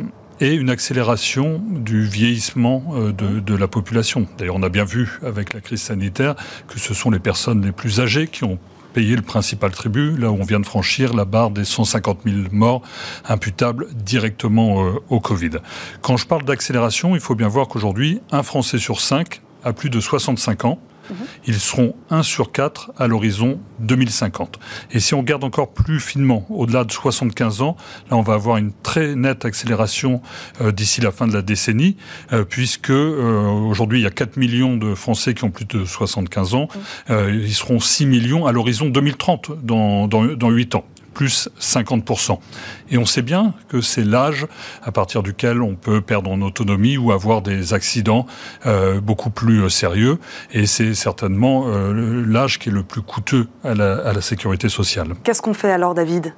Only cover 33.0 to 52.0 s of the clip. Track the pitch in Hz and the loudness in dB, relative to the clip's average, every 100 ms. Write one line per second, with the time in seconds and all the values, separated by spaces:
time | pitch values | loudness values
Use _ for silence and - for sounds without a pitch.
33 | 151 151 117 110 104 104 110 104 113 123 | 2 0 2 2 2 0 0 0 0 2
34 | 104 - 117 - 123 120 131 120 107 95 | 0 0 -4 0 0 2 2 2 0 -2
35 | - 110 - 117 110 - 104 107 90 - | -2 -2 0 -2 -2 -4 -6 -4 -4 -4
36 | 101 - 90 - 92 123 156 202 202 - | -4 -2 -4 -2 0 0 -2 -6 -12 -12
37 | - 110 101 107 104 107 - 120 - - | -2 0 2 0 0 -2 0 0 2 2
38 | 143 123 120 156 151 120 117 113 151 127 | 4 4 4 2 2 2 2 0 2 2
39 | 143 - - 170 - 151 120 113 104 101 | 2 0 0 -2 -2 -8 0 2 4 2
40 | 104 110 117 139 117 117 120 - - - | 2 4 2 2 2 4 2 -2 -6 -20
41 | - - 135 - - - - 131 110 120 | -14 -2 0 0 -4 -6 -2 -2 0 -2
42 | - 110 - - - - - - - 127 | -2 -2 -2 -4 -6 -16 -16 -16 -2 0
43 | 113 - 120 175 220 - - 127 113 - | 2 0 0 2 2 0 -4 -2 -2 0
44 | 107 120 143 143 151 - - - - 104 | 2 4 2 0 -6 -10 -18 -12 -4 -2
45 | 110 117 98 98 120 120 113 92 - 107 | 0 0 -2 -2 0 2 0 -2 0 0
46 | 101 107 98 95 98 95 104 101 113 139 | 2 0 0 -2 -2 -2 0 4 4 4
47 | 117 98 104 110 98 95 87 104 - 120 | 2 2 4 2 2 -2 0 0 0 0
48 | 107 113 127 - - - 123 101 95 98 | 2 2 0 -8 -16 -6 0 2 2 2
49 | 104 104 117 107 117 110 92 - 92 95 | 0 -2 -2 0 4 4 4 2 0 2
50 | 120 165 - - - 110 101 - 110 104 | 2 2 -4 -18 -6 0 2 2 0 0
51 | - - 101 95 131 131 131 101 98 107 | -2 -2 0 2 2 2 0 0 0 0